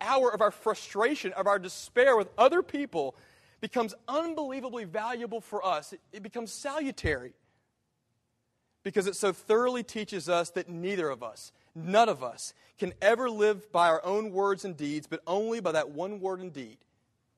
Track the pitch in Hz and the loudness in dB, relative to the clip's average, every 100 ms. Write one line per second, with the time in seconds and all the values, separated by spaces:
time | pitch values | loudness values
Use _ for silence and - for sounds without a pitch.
0 | 208 269 247 208 208 - 220 214 - 202 | 0 4 4 4 2 2 -2 -2 -4 0
1 | 240 302 190 185 196 202 180 - - 240 | 2 2 -2 -2 2 2 0 -12 -2 4
2 | 269 226 190 - 254 247 - 285 285 165 | 6 6 4 4 6 6 0 -4 -4 -4
3 | 135 - _ _ _ _ 220 247 226 - | -4 -6 _ _ _ _ -4 -2 -2 -4
4 | - 285 330 311 277 269 247 233 190 208 | -4 -2 -2 -4 -6 -6 -8 -8 -8 -6
5 | 220 247 233 226 - 208 190 156 - 190 | -4 -6 -6 -8 -6 -4 0 -2 -4 -14
6 | _ 208 202 240 220 - 277 302 269 - | _ -16 -12 -10 -10 -8 -6 -4 -4 -2
7 | 170 135 123 - _ _ _ _ _ _ | -2 -2 -4 -16 _ _ _ _ _ _
8 | _ _ _ _ _ _ _ _ 202 208 | _ _ _ _ _ _ _ _ -4 -2
9 | 190 175 202 175 - 220 247 247 - 220 | -2 0 0 0 2 2 2 0 -4 -8
10 | 208 190 147 175 170 180 175 170 185 196 | -6 -6 0 0 0 -4 -6 -6 -4 -2
11 | 156 123 117 - - _ _ 165 165 202 | -2 -4 -8 -14 -20 _ _ -12 2 4
12 | 226 151 123 110 - - _ - 180 - | 6 2 -6 -10 -14 -16 _ -6 -6 2
13 | 202 233 254 214 208 202 - 170 175 160 | 4 4 2 2 2 2 0 4 4 4
14 | 180 202 220 185 196 190 196 156 143 151 | 2 -2 -2 0 0 0 -4 -8 -6 -6
15 | - 160 - 190 220 233 175 156 147 147 | -8 -8 -4 -2 -2 -2 0 0 -2 -4
16 | 190 208 190 185 185 143 113 104 _ _ | -8 -6 -6 -6 -8 -12 -14 -18 _ _
17 | _ _ _ | _ _ _